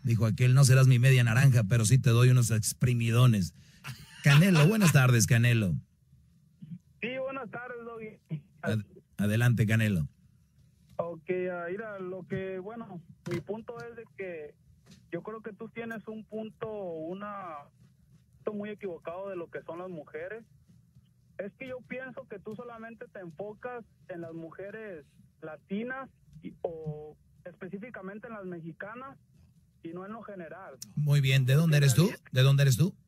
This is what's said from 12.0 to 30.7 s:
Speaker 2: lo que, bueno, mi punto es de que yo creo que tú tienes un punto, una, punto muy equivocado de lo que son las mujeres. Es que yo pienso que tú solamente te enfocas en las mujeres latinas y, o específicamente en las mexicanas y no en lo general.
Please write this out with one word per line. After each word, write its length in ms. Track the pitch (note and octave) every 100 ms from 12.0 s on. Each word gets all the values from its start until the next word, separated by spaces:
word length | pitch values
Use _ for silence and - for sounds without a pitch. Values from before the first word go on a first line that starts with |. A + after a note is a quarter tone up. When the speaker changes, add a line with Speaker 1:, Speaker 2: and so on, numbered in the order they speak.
Speaker 2:
lo 260 | F3+ F#3 -
que, 320 | F#3+ F#3+ F#3
bueno, 420 | F#3 A#3 A3+ F3+ - - -
mi 100 | E3+
punto 340 | - G#3+ A3+ A#3 A#3
es 80 | A#3
de 80 | A3+ -
que 380 | F#3 E3 D3 _ _ _ _ - _
yo 100 | E3+
creo 200 | F#3+ A3
que 100 | A3
tú 160 | G3 A3
tienes 380 | A3+ A#3 A3+ A3
un 160 | A3
punto, 440 | G3+ G#3+ A3 _ A3
una, 840 | G#3 F#3 D#3+ D#3+ F#3+ G#3 G3+ F3+ D3+ C#3+ _ _ _ _ _ _ _
punto 140 | - G#3
muy 120 | G#3
equivocado 580 | G#3 G3+ D#3+ - F3 G3
de 80 | F#3
lo 120 | D#3+
que 120 | D3
son 160 | C#3 E3
las 100 | F#3
mujeres. 540 | E3+ C#3 D3+ F3+ A3 A3+ _ _ _ _ _ _ _ _ -
Es 140 | G3
que 140 | _ C4
yo 100 | B3+ -
pienso 400 | B3 C4 C4 B3+
que 120 | G3+
tú 160 | G#3+ G#3+
solamente 480 | A#3+ A3+ A3+ A3+ -
te 80 | G3+
enfocas 640 | F3+ D3+ G#3 G#3+ B3 A#3+ - _ -
en 140 | F3
las 100 | E3
mujeres 680 | E3 E3 - G3 G#3+ G#3+ E3 C#3 _ _ _
latinas 680 | D#3 D3+ _ G3 B3 C4 C4 _ _ D#3
y, 100 | F3 -
o 540 | - D#3+ D#3 D3+ D3+ - _ _
específicamente 840 | F3+ F3 F#3 G3 A#3+ A3 F#3+ G#3 A#3+
en 60 |
las 100 | A3
mexicanas 720 | F#3 F3 E3 D#3 G3 A#3 C4+ C4+ _ _ _ _ _ _
y 60 | E3
no 140 | F3
en 80 | G3
lo 100 | A3+
general. 520 | G#3 G3 D#3+ E3 F3+